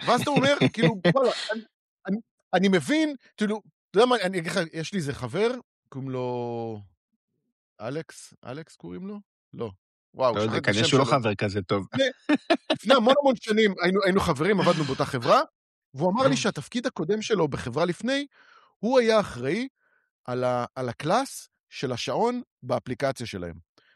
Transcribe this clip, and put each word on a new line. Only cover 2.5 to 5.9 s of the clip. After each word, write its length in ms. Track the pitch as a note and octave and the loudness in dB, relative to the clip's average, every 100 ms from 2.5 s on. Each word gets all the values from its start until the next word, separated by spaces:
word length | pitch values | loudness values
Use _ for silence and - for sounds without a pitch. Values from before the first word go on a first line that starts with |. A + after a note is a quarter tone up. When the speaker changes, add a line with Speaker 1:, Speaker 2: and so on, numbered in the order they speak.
Speaker 1:
אני 140 | F#3 G3 | 0 4
מבין", 460 | F#3 C3 D4+ D#4 C4+ _ - | 2 2 0 0 -4 _ -6
כאילו, 260 | G#3+ G#3+ - _ _ | -4 -4 -10 _ _
אתה 80 | F3+ | 2
יודע 80 | B3 | 4
מה, 100 | A#3+ | 4
אני 220 | F#3 F#3+ | 0 -2
אגיד 140 | E3 | -4
לך, 80 | F#3 D#3+ | -4 -4
יש 200 | D#3+ D#3 | -6 -6
לי 60 | G3 | -4
איזה 160 | C#3 | -4
חבר, 360 | A#2 A#2+ D#3+ A3+ G3+ - _ | -6 -6 -2 -2 -2 -10 _
קוראים 220 | _ | _